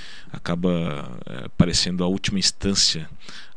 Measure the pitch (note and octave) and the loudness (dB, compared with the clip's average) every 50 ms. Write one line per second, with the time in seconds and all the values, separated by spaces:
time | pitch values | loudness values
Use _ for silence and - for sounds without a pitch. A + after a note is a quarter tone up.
0 | - - - - - - - - - - F2 F2 F2+ F#2 F2 E2+ E2 E2 D2 C#2+ | -8 -8 -8 -8 -8 -8 -8 -6 -2 -2 0 2 2 2 2 2 0 0 -2 -4
1 | C#2+ B1+ A#1+ - - - - B1+ B1 - - - - F2 - - - F2+ F2+ F2+ | -6 -8 -8 -8 -8 -8 -8 -8 -8 -2 4 4 6 6 6 2 2 2 2 2
2 | F2+ F2+ F#2+ G2 - - G#2+ F#2+ F2 - - - - G2+ G2 - - - - E2 | 2 2 2 2 0 0 0 2 2 0 0 0 0 2 4 4 4 4 2 0
3 | D#2 - - - - - - - - - - | -4 -6 -8 -8 -8 -8 -8 -8 -8 -8 -8